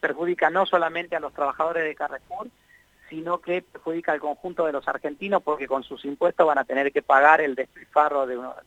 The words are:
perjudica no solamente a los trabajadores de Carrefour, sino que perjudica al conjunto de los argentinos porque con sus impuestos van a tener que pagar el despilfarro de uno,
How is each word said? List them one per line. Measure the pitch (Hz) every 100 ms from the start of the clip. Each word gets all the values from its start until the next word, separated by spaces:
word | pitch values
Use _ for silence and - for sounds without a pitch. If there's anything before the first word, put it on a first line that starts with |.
perjudica | 156 139 175 180 156
no | 180 185
solamente | 180 165 170 175 165
a |
los | 147
trabajadores | - 143 - 160 170 156
de | 147
Carrefour, | 143 135 - 185 240 - _ _ _ _ -
sino | 160 165 175
que | 175 180
perjudica | 180 - 160 165 165
al | 151
conjunto | 147 143 185 175 160
de |
los | 143 -
argentinos | - 147 147 196 196
porque | - 151 127
con | 135
sus | - 135 139
impuestos | 143 175 - 160
van | 139
a |
tener | 123 131 139
que | 143
pagar | - 139 147 156
el | 147
despilfarro | 127 131 - - 151 151 143 131
de | 123
uno, | 127 -